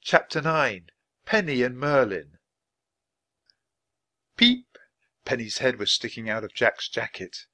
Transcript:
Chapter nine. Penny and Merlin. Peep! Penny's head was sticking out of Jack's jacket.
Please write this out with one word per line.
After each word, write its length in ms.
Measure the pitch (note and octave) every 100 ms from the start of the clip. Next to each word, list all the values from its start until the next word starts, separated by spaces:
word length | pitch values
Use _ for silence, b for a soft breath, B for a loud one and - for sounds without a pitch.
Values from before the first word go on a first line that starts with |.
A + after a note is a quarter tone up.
Chapter 400 | - E3+ - -
nine. 500 | D3+ D#3+ C#3 G2 E2+ _ _ _ -
Penny 360 | G#3+ F3+ C3+
and 160 | B2 B2+
Merlin. 600 | C#3+ C#3+ A#2+ F#2+ D2 D2+ _ _ _ _ _ _ _ _ _ _ _ _ _ _ _ _ _ _ _ _
Peep! 400 | A#3+ B3 - - _ _ _ _ -
Penny's 320 | B2 A2+ -
head 200 | C3 B2
was 140 | G2+
sticking 380 | - A#2 - A2+
out 160 | A2 A2
of 80 |
Jack's 340 | - A#2 - -
jacket. 580 | - A2+ - F#2 - -